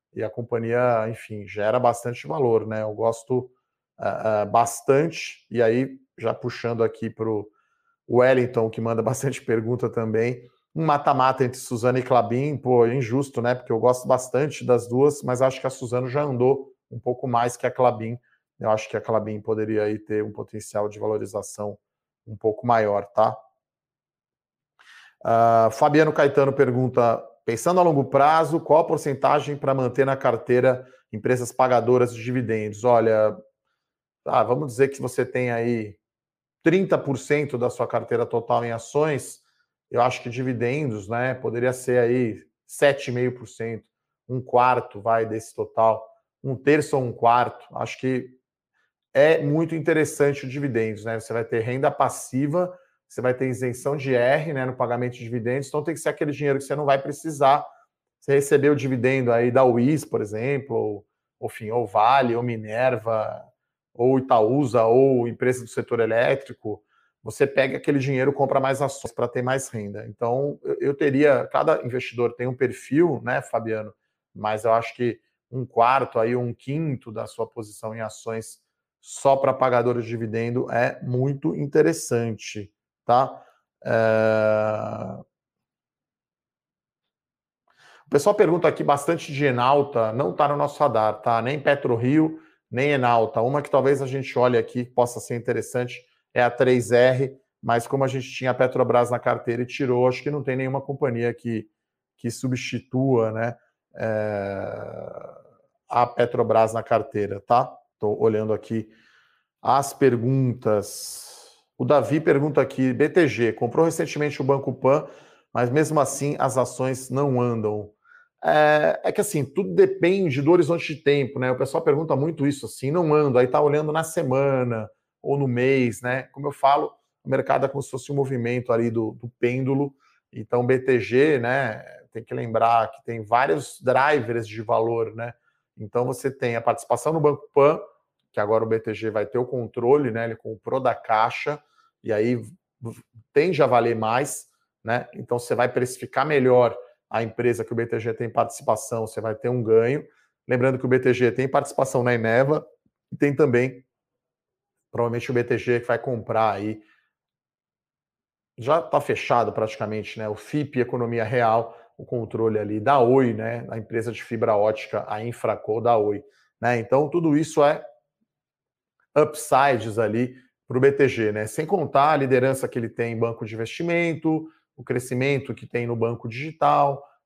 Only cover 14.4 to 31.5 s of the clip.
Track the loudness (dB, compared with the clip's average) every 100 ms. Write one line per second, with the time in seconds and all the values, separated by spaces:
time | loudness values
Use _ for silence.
14.4 | -2 -4 0 0 2 2 2 2 -4 0
15.4 | 0 0 -8 -8 -6 -6 -4 -4 -4 2
16.4 | 2 2 -4 _ _ -10 -6 -6 -2 0
17.4 | 0 -2 -4 2 2 2 -8 -10 _ _
18.4 | _ -6 -2 -2 -2 -8 -2 -2 -2 -8
19.4 | -4 -4 -2 -2 -2 -4 -4 -4 -4 -8
20.4 | -14 -14 -8 -6 -6 -4 -4 -4 -4 -8
21.4 | -10 -10 -10 -10 _ _ _ _ -18 -4
22.4 | -4 -2 2 2 2 0 -2 2 2 0
23.4 | _ _ _ _ _ _ _ _ _ _
24.4 | _ _ _ _ _ -20 -20 _ 0 4
25.4 | 6 6 4 4 4 6 4 4 4 4
26.4 | 2 4 2 2 0 2 2 2 -4 _
27.4 | -6 -2 0 4 4 4 2 4 6 6
28.4 | 2 -2 4 4 4 -2 -2 -2 2 2
29.4 | 0 -4 -2 0 0 2 0 2 0 0
30.4 | 2 4 4 2 -4 _ _ -8 -2 0
31.4 | -2